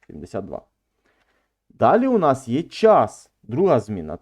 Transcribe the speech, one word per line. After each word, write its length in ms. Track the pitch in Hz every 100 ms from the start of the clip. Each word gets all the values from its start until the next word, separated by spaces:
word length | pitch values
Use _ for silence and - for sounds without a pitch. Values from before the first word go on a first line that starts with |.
| -
Сімдесят 380 | - 71 - -
два. 160 | 65 - _ _ _ _ _ _ _ _ _ _
Далі 380 | - 117 202 262
у 100 | 233
нас 300 | 156 127 -
є 160 | 127
час, 680 | 170 - 220 139 110 - - _
друга 360 | - 123 190 131
зміна 380 | - 101 78 76